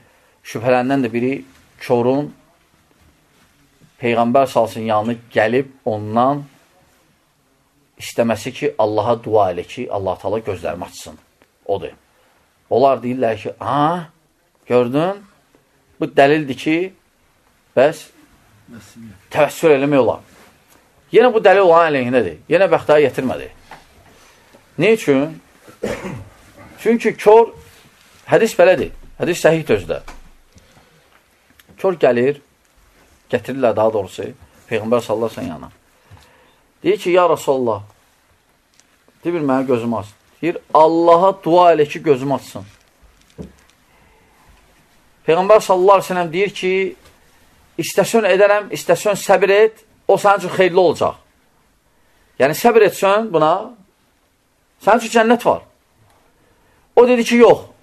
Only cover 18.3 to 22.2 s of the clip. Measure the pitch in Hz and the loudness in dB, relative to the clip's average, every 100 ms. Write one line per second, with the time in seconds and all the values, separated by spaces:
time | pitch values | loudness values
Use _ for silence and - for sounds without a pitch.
18.3 | _ _ _ - 117 - - 113 - - | _ _ _ -20 -20 -20 -20 -20 -20 -6
19.3 | - 143 - 165 139 143 143 113 80 - | -2 -2 2 2 2 2 2 0 -2 -10
20.3 | _ _ _ _ _ _ _ _ 202 247 | _ _ _ _ _ _ _ _ 2 4
21.3 | 220 202 190 190 165 165 143 123 127 | 4 4 4 6 4 4 0 -2 -2